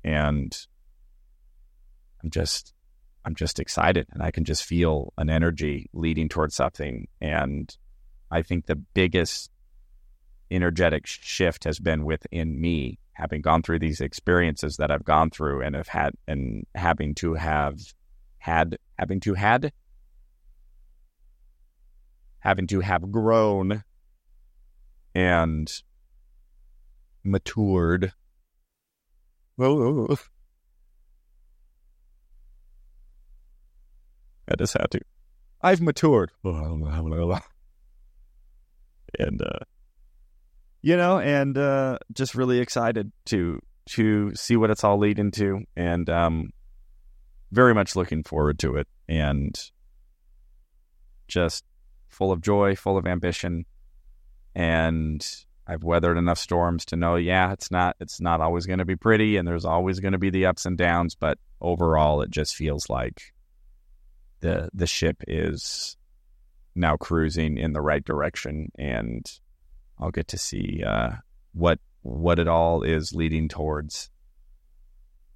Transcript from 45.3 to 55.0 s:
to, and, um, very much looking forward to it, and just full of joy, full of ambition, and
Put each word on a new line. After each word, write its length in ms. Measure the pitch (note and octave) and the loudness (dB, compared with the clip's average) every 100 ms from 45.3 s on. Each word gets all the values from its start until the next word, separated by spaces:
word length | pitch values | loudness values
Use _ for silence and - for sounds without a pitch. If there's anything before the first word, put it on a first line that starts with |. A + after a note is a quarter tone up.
to, 320 | G#2+ G2+ G2 - | 0 0 0 -6
and, 340 | - F2 F2 F2 | -4 -2 0 0
um, 420 | E2+ E2+ D#2+ G2+ - - - - - - - - - - | 2 2 0 -6 -12 -20 -20 -20 -20 -20 -20 -20 -20 -2
very 240 | G#2 B2+ | 6 8
much 220 | G#2+ F#2+ F#2 | 8 2 -2
looking 260 | F2+ D#2 | -2 -4
forward 380 | - D2+ D2+ D2 | -4 0 2 2
to 160 | C#2+ C#2 | -2 -2
it, 100 | C#2+ _ - | -6 _ -4
and 500 | D#2+ C#2+ C#2+ C#2+ - - _ - - _ _ _ - - - _ _ _ _ - - - | 0 0 0 -2 -6 -16 _ -20 -20 _ _ _ -20 -20 -20 _ _ _ _ -20 -20 -6
just 380 | F2+ E2+ - _ _ - - - | 0 0 -2 _ _ -20 -20 -20
full 240 | - F#2+ | -2 0
of 100 | F2+ | 0
joy, 360 | G#2 G2+ G2+ G2 | 2 4 4 2
full 200 | G2+ F#2+ | 0 0
of 100 | F2+ | 0
ambition, 600 | F2+ F2 E2 F2+ E2+ E2+ - - - - - - - - | -2 -2 -2 -4 -6 -8 -18 -20 -20 -20 -20 -20 -20 -14
and 720 | - E2 E2 E2 D#2+ | -2 2 2 2 0